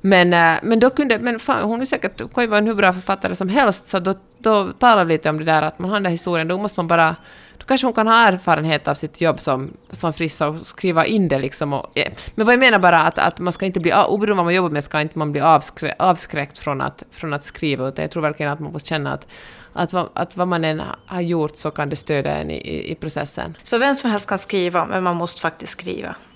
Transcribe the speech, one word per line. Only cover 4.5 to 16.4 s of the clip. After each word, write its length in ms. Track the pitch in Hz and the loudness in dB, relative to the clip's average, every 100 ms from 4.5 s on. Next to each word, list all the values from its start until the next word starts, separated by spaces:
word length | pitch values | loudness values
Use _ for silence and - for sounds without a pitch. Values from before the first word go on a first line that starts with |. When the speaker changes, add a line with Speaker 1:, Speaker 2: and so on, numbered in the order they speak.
| 214 185 | 2 0
Speaker 1:
talar 320 | - 247 214 | 2 4 6
vi 80 | 170 | 4
lite 160 | 156 156 | 2 0
om 80 | 156 | -2
det 60 | |
där 180 | 160 156 | 2 2
att 160 | 151 - | 0 -4
man 120 | 180 | -4
har 60 | 208 | -2
den 60 | |
där 80 | 190 | -2
historien, 380 | 170 - 170 160 | -2 -2 -2 -2
då 100 | 185 | -4
måste 200 | 208 - | -4 -4
man 60 | 165 | 2
bara... 280 | 170 160 165 - - - - | 4 4 0 -12 -20 -20 -20
Då 60 | - | -2
kanske 200 | 262 262 | 0 2
hon 80 | |
kan 120 | 233 220 | 2 4
ha 200 | 226 226 | 6 6
erfarenhet 600 | 185 180 156 156 151 - | 4 2 0 2 0 0
av 60 | |
sitt 260 | 143 156 - | -4 -6 -2
jobb 200 | 165 147 | 0 0
som, 320 | - 131 135 - _ | -2 -2 -4 -14 _
som 220 | 104 170 | -6 -6
frissa 360 | 156 165 - 147 | -4 -6 -2 -4
och 80 | 156 | -4
skriva 480 | - - 185 165 156 | -12 -4 0 2 2
in 220 | 220 175 | 2 2
det 100 | 139 | 0
liksom. 340 | 135 - 147 | -2 -6 -4
Och, 260 | 139 - - | -4 -6 -4
eh, 140 | - - - | -4 -6 -12
men 120 | - 220 | -2 2
vad 60 | |
jag 80 | 247 | 6
menar 180 | 262 208 | 6 6
bara 240 | 180 170 | 6 6
att, 160 | 160 - | 4 2
att 200 | - - | -2 0
man 140 | 175 | -6
ska 140 | 165 190 | -4 -4
inte 140 | 180 | -2
bli 120 | 165 | 2
a-, 140 | 196 196 | 2 2
oberoende 260 | 202 214 | 0 0
av 40 | 196 | 0
vad 80 | |
man 100 | 170 | 2
jobbar 160 | 180 180 | 2 2
med, 140 | 147 | -2
ska 160 | 143 151 | -4 -4
inte 180 | 151 - | -4 -4
man 140 | 151 | -4
bli 80 | 147 | 0
avskrä-, 540 | 156 156 - - 151 - | 4 4 2 -8 -8 0
avskräckt 600 | 185 170 - 156 | 0 0 -2 -6